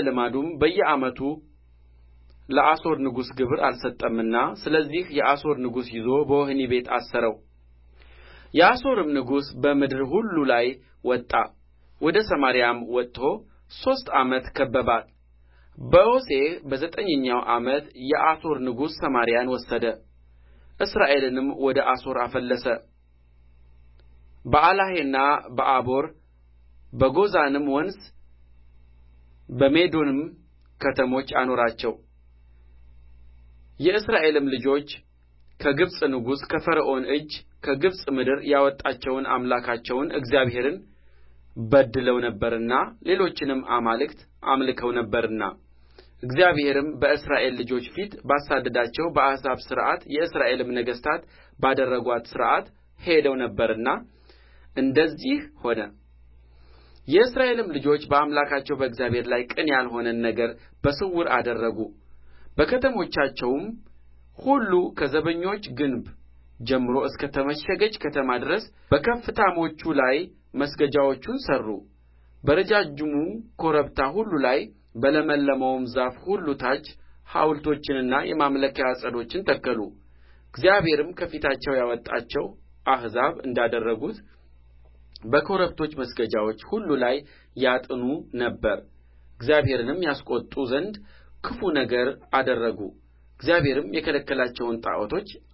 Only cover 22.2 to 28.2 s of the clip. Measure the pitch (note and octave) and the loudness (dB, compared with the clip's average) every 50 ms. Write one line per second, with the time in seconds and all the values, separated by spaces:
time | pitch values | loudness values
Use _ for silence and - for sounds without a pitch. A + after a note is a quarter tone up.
22.2 | A#2+ A#2 B2 B2+ B2 B2 B2+ B2 - B2+ A#2 - - _ _ _ _ _ _ _ | -2 -2 -2 -4 -2 -2 -2 -2 -2 -2 -2 -4 -4 _ _ _ _ _ _ _
23.2 | _ _ _ _ - - - - - - - - - - - - - - - - | _ _ _ _ -20 -20 -20 -20 -20 -20 -20 -20 -20 -20 -20 -20 -20 -20 -20 -20
24.2 | - - - - - B2 C3 D3 D#3 F3 F#3+ G3 F#3+ F#3+ F#3 E3+ D3 C#3 C3+ C3+ | -20 -20 -20 -16 -2 2 4 6 6 6 6 4 2 2 0 -2 0 0 2 2
25.2 | C3+ C#3+ D3 - - A#2 B2 A#2+ C3 B2+ C3 B2+ A#2+ B2+ B2+ C3+ D3 D#3+ - - | 4 4 4 2 0 -4 -4 0 2 4 4 4 2 2 0 0 0 -2 -6 -14
26.2 | _ _ _ _ _ _ _ _ - - - - - - - A#2+ C3 C3 C3 E3+ | _ _ _ _ _ _ _ _ -20 -20 -20 -20 -20 -8 0 2 4 4 4 4
27.2 | G3+ G3+ F#3 F3 D3 C#3 C#3 C#3+ D3 C#3+ C3+ C#3+ E3 G3 F#3+ - - - - - | 2 4 4 4 2 2 2 0 0 0 0 0 0 -2 -6 -10 -16 -20 -20 -20